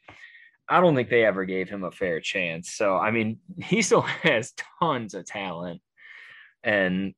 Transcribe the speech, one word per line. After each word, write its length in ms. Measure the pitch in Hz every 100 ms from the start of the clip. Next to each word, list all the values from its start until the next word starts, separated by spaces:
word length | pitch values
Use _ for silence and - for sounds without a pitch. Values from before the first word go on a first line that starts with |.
| - - - - - _ -
I 120 | 160
don't 140 | 180 135
think 140 | 113
they 140 | 120
ever 220 | 110 95 95
gave 240 | 92 90
him 140 | 101
a 80 | 87
fair 280 | - 92 78
chance. 540 | - 98 85 82 -
So, 240 | - 101 92
I 140 | 107
mean, 280 | 117 110 113 - -
he 180 | - 214
still 200 | - 202
<laughs> 220 | - -
has 300 | 165 117 113 - - -
tons 340 | 165 127 107
of 120 | 95 -
talent, 560 | 104 98 82 90 90 _ _ - - - - - _
and 500 | 113 101 92 92 98